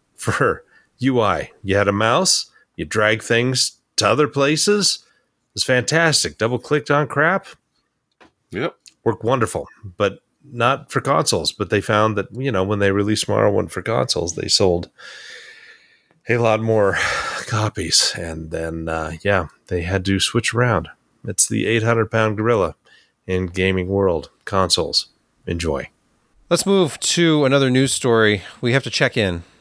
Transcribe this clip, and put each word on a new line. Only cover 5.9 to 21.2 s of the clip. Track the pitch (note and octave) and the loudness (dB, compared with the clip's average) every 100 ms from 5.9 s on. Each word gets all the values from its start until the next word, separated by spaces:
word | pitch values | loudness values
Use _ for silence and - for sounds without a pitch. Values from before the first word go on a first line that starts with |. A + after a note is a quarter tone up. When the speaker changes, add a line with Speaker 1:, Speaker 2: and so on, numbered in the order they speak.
| D#3+ E3 C#3 D#2 - | 0 2 2 -2 -2
Speaker 1:
Double | A2+ B2 | -2 -2
clicked | - D3+ D3 | -2 -2 0
on | D3 D3 | 0 0
crap. | C#3+ D#3 F#3+ - - _ _ _ _ _ _ - _ _ | 0 0 0 -6 -16 _ _ _ _ _ _ -20 _ _
Speaker 2:
Yep. | F#2 E3 - - - A#2 | -6 -6 -8 -18 -6 -4
Speaker 1:
Worked | G#2 | -2
wonderful, | A2 C3 A2+ - - - G#2 - | 0 0 0 -2 -8 -14 -16 -2
but | G2+ F#2+ _ _ | -2 -2 _ _
not | B2+ A#2+ A#2+ C#3 - | -14 -2 0 0 -4
for | C#3+ | -4
consoles. | C#3+ D3+ D3 G2 D2+ | 0 0 0 0 -2
But | - G2 | -4 -2
they | G#2 | 0
found | - G#2+ A2 G2+ | 2 2 2 0
that, | F#2+ | -4
you | G#2+ C3+ | -6 -2
know, | G2 | 0
when | F#2+ G#2 | 0 2
they | G2+ | 2
released | G2 G2+ G#2 - | 2 0 0 0
Morrowind | G#2 G#2+ G2+ F2 | 2 2 2 -2
for | - | -6
consoles, | G2+ A#2 - - F2 - | -4 -2 -2 -2 -4 -6
they | - | -2
sold | - G2 F2 - - - - - - - - - - _ _ _ _ - | 2 2 2 -2 -14 -20 -20 -20 -20 -20 -20 -20 -20 _ _ _ _ -2
a | A#2 | 0
lot | A#2 G#2+ | 2 2
more | A2+ A2 G2 | 2 2 2
<sighs> | - - - - - - | 0 -2 -4 -6 -8 -6
copies. | G#2+ G#2+ - D#2+ - - F2 | -2 -2 -4 -2 0 0 -2
And | E2+ D#2+ D#2+ | -8 -8 -8
then, | E2 E2 E2 E2 | -6 -6 -6 -4
uh, | D#2+ D#2 E2 | -4 -4 -4
yeah, | G2 G2 D#2 - - | 0 0 -2 -8 -6
they | F2+ | -4
had | F2 G2 F#2 | -2 -2 0
to | G2 | 0
switch | - A#2+ - | 0 -2 -2
around. | A2+ B2 G2 D2+ - _ _ | 0 0 0 -4 -10 _ _